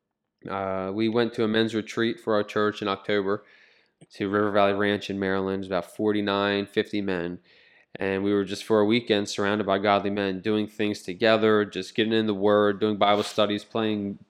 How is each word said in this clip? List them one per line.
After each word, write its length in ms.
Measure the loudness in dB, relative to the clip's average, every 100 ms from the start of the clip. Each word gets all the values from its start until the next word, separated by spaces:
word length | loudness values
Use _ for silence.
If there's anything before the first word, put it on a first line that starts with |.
| _ _ _ _ -8
Uh, 440 | -6 -4 -4 -4
we 160 | -2 0
went 240 | 0 0
to 100 | 0
a 40 | 0
men's 260 | 2 0 -2
retreat 440 | -4 -2 -2 -4
for 160 | -2 -2
our 80 |
church 380 | 0 0 -2 -2
in 40 | -4
October 560 | -4 -2 -2 0 -4 _ _ _ _ _ _ -20
to 160 | -6 -2
River 220 | 0 2
Valley 220 | 2 2
Ranch 360 | 2 0 -2 -4
in 100 | -4
Maryland. 360 | -2 0 -2 -4
It 40 |
was 80 | -4
about 280 | -6 -6 -2
forty-nine, 720 | 0 0 0 0 0 0 0
fifty 340 | -2 -2 -4
men. 380 | -2 -4 -4 -8 _ _ _ _ _ -6
And 280 | -4 -2
we 80 | 0
were 120 | 0 0
just 180 | -6 2
for 140 | 4
a 40 | 4
weekend 420 | 2 2 0 0
surrounded 360 | -2 0 0 0
by 140 | 0
godly 320 | 2 2 0
men, 300 | -2 -2 -4
doing 260 | -2 -2 -2
things 340 | -4 -4 -4
together, 640 | -8 0 2 4 4 4 0
just 300 | -4 -4 -2
getting 180 | 2
in 140 | 2 0
the 80 | 0
Word, 440 | 4 4 4 2
doing 180 | -2 2
Bible 260 | 2 2
studies, 400 | 0 0 0 -2
playing 560 | -4 -4 -2 -2 -4 -8